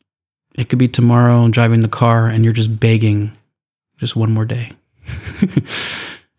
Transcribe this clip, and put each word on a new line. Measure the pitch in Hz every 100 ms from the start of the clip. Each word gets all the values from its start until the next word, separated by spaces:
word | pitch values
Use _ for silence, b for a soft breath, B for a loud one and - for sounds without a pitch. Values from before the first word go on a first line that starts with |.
| _ _ _ _ _ -
it | 117
could | 127
be | 123
tomorrow, | - 120 120 120 120 117
driving | 117 117 117
the | 110
car, | - 120 117 113
and | 110
you're | 113
just | 113 110 107
begging, | 117 113 110 104 104 - _ _ _ _ _ -
"Just | 120 113
one | 110
more | 110
day." | 110 123 113 -
<laughs> | _ _ - - - - 185 - - B B B B B B